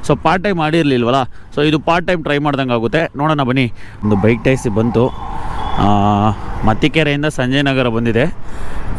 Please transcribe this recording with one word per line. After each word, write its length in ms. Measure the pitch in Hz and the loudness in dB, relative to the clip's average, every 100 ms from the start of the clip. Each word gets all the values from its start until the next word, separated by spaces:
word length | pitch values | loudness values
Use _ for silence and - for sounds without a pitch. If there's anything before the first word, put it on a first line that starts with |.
| - | 0
So 160 | 143 | 2
ಪಾರ್ಟ್ 220 | 160 185 | 2 0
ಟೈಮ್ 140 | 208 175 | 0 -2
ಮಾಡಿರಲಿಲ್ವಲ್ಲ, 580 | 156 165 147 127 117 135 123 - - - | 0 0 2 2 2 0 -2 -8 -8 -2
so 120 | 151 | 0
ಇದು 100 | 151 | 2
ಪಾರ್ಟ್ 280 | 160 170 170 | 0 0 0
ಟೈಮ್ 160 | 180 | -2
ಟ್ರೈ 140 | 156 147 | -2 -2
ಮಾಡ್ದಂಗೆ 340 | 151 135 131 | 0 -2 0
ಆಗುತ್ತೆ. 380 | 120 113 156 165 131 | 0 0 0 -2 -2
ನೋಡೋಣ 260 | 151 151 | 0 0
ಬನ್ನಿ. 300 | 127 135 120 - - - | 0 0 0 -4 -12 -4
ಒಂದು 120 | 104 101 | 0 2
ಬೈಕ್ 260 | 110 120 | 4 2
ಟ್ಯಾಕ್ಸಿ 260 | 139 131 127 | 2 0 0
ಬಂತು, 400 | 107 113 113 123 - - - - - - - | 0 2 2 0 -2 -6 -6 -4 -4 -2 0
ಆ, 60 | 104 104 101 104 107 101 - - | 2 4 2 2 0 -2 -6 -2
ಮತ್ತಿಕೆರೆಯಿಂದ 640 | 107 107 151 156 151 143 151 | 0 2 0 0 0 0 -2
ಸಂಜಯನಗರ 600 | 143 127 135 139 131 123 | -2 0 0 2 2 0
ಬಂದಿದೆ. 460 | 113 117 113 147 - - - - - - | 0 0 2 0 -2 -4 -2 -2 0 -2